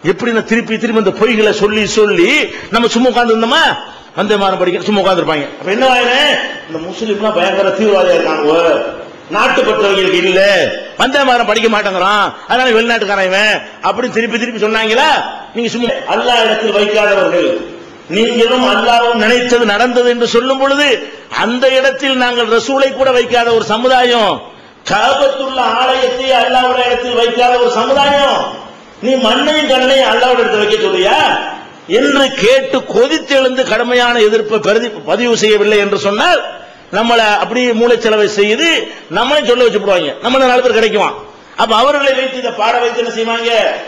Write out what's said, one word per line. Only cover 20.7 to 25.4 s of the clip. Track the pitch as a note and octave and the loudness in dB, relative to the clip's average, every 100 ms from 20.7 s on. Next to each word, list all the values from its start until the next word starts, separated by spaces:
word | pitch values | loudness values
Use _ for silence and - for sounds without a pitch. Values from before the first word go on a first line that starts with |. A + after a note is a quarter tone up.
| C#4 D4 G#3 - - - A2+ | 2 2 0 -4 -16 -10 -4
அந்த | G3+ B3 C4 | -2 2 2
இடத்தில் | C4 C4+ C4 C#4 C4 | 4 2 0 -2 0
நாங்கள் | B3 A#3+ A3 | 0 0 0
ரசூலை | A3+ A3+ C4+ C#4 | 0 0 0 0
கூட | - C4 | 2 2
வைக்காத | B3 A#3+ A#3+ A#3 | 2 2 0 2
ஒரு | A3+ G3+ | 0 0
சமுதாயம், | A3 B3+ B3+ B3 A#3+ G3+ C3+ - - - - - | -2 2 2 2 2 0 -2 -8 -20 -20 -18 -4
காபத்துள்ள | G3 A#3 C#4 C4+ C4+ | 0 0 2 0 0